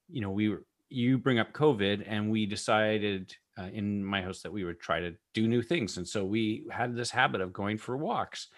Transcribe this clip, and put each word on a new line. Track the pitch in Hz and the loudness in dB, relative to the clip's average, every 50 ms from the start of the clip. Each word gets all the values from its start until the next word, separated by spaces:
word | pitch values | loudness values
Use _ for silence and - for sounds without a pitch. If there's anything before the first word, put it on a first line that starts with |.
| _ - | _ -10
you | 170 131 | -6 -4
know, | 101 98 | -4 -2
we | 95 104 107 107 | 0 2 2 2
were, | 101 - - _ _ _ _ _ | 0 -2 -6 _ _ _ _ _
you | - 127 120 127 131 123 | -2 0 4 4 4 4
bring | - 139 127 113 | 4 4 4 4
up | 110 - | 2 0
covid, | - - 151 151 131 101 98 98 101 101 104 | 2 4 4 4 6 4 4 2 2 0 -2
and | - 107 107 107 107 | -4 -2 -2 0 2
we | 110 110 107 | 2 2 0
decided, | 98 104 98 - - 110 107 107 107 107 107 104 104 98 95 92 - - - _ _ _ - | 0 -2 -2 0 2 4 4 4 4 2 2 2 0 -2 -2 -6 -10 -14 -20 _ _ _ -10
uh, | 92 95 | -10 -8
in | 98 107 101 104 104 101 95 | -6 -4 -2 -2 0 -2 0
my | 98 101 98 | 0 0 0
house | 90 92 90 - | -2 -4 -6 -8
that | - 82 | -10 -8
we | 90 104 92 | -6 -6 -6
would | 85 85 - | -6 -6 -6
try | - - 80 82 | -2 -2 0 0
to | 87 87 87 - _ _ | 0 -4 -6 -10 _ _
do | - 110 110 113 | -2 0 2 4
new | 120 120 | 2 2
things. | 113 - 170 175 107 90 - | 2 2 0 0 0 -2 -4
And | 95 87 | -6 -8
so | - - 107 95 | -4 -4 -2 -2
we | 95 104 113 110 107 110 - - - | 0 0 0 0 0 -2 -4 -6 -8
had | - 104 120 123 120 | -4 -4 -4 -2 -4
this | 117 120 - | -4 -6 -2
habit | - 120 131 139 120 98 | 0 2 2 2 2 -2
of | 92 92 | -4 -4
going | - - 98 101 107 107 | -4 -4 -2 -2 -2 -2
for | - - 123 | -4 -6 -6
walks | 139 156 220 226 131 95 - - - - - _ | -4 -4 -2 -2 -2 -4 -6 -8 -12 -14 -16 _